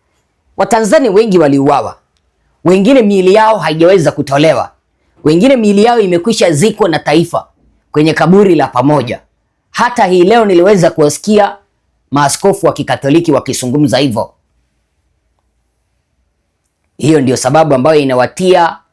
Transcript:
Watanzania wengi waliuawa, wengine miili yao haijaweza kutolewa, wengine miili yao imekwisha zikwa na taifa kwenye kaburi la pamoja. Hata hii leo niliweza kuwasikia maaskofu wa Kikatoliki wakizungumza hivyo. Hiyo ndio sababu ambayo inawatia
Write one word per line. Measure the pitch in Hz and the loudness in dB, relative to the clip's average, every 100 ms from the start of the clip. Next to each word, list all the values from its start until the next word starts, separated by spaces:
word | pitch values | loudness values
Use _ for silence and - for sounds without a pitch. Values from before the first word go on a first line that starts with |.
| _ _ _ _ _ - | _ _ _ _ _ -8
Watanzania | 196 226 214 - 247 | -2 -2 0 0 2
wengi | 190 226 180 | 0 2 2
waliuawa, | 147 139 139 139 101 - _ _ _ _ _ _ | 2 2 0 -2 -4 -16 _ _ _ _ _ _
wengine | 165 190 202 269 | 0 2 4 2
miili | 208 196 185 | 2 2 2
yao | 214 220 208 | 2 2 0
haijaweza | 160 160 170 190 147 | -4 0 2 2 0
kutolewa, | - 139 139 156 120 87 _ _ _ _ _ | -4 -4 0 0 0 -6 _ _ _ _ _
wengine | 151 165 262 254 | -2 2 2 2
miili | 208 202 | 0 2
yao | 226 240 | 2 0
imekwisha | 190 170 233 220 180 | 0 -2 -2 -2 0
zikwa | 147 214 - 190 | 0 -2 -2 -4
na | 151 | -2
taifa | 156 160 165 131 - _ _ _ _ | -2 -2 -2 -6 -10 _ _ _ _
kwenye | 147 156 | -2 -2
kaburi | 131 160 196 196 | 0 2 4 4
la | 156 131 | 2 0
pamoja. | 123 139 147 113 92 _ _ _ _ _ | -2 0 -2 -4 -10 _ _ _ _ _
Hata | - 240 233 190 | -6 -4 -2 0
hii | 185 | 2
leo | 180 233 | 2 2
niliweza | 208 175 185 202 170 | 2 2 2 2 0
kuwasikia | - 147 - 208 208 202 - _ _ _ _ _ | 0 -2 -2 -2 0 0 -6 _ _ _ _ _
maaskofu | 139 143 - 196 190 156 | -2 -2 -2 -4 -2 -4
wa | |
Kikatoliki | - 139 123 139 165 160 | -4 -8 -6 0 0 0
wakizungumza | 131 - 113 127 151 139 123 | -2 -4 -8 -4 -2 0 0
hivyo. | 143 107 92 _ _ _ _ _ _ _ _ _ _ _ _ _ _ _ _ _ _ _ _ _ _ _ _ _ _ - | -2 -4 -10 _ _ _ _ _ _ _ _ _ _ _ _ _ _ _ _ _ _ _ _ _ _ _ _ _ _ -4
Hiyo | 151 156 | 0 0
ndio | 127 120 | 0 -2
sababu | 131 156 156 | 0 0 2
ambayo | 131 147 156 | 0 2 0
inawatia | 135 123 123 - 185 180 165 - _ | 0 -2 -2 -2 0 0 0 -4 _